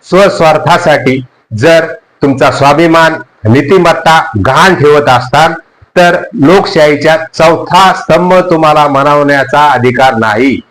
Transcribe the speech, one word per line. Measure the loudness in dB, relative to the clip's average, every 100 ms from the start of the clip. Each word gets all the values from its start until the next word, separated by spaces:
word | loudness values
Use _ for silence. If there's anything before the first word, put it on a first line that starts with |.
स्वस्वार्थासाठी | 0 0 2 2 0 0 0 -2 0 -2 -2 -4 -8 _ _ -2
जर | 2 2 0 -12 _ _
तुमचा | -4 0 -2
स्वाभिमान, | 0 0 2 2 2 0 -2 -14 _
नीतिमत्ता | 0 0 2 0 2 0 0 0 -2 -4 -2
गहाण | 2 0
ठेवत | 2 2 2 2
असताल, | -2 0 0 0 -2 _ _ _ 0
तर | 0 0 -6
लोकशाहीच्या | -2 2 2 0 0 0 0 0 -2
चौथा | -4 -2 0 0 -2 2 2
स्तंभ | 0 -2 0 2
तुम्हाला | 0 0 0 0 2 0
मनवण्याचा | 0 0 0 0 -2 -2 0 0
अधिकार | 2 0 0 0
नाही | 0 -2 0 -2 -4 _